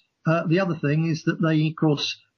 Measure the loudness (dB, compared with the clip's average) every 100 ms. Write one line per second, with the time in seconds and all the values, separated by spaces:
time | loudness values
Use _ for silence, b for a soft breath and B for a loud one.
0 | _ _ 0 0 2 0 0 -2 0 0
1 | 0 -2 -2 0 0 2 0 0 0 0
2 | -4 -10 _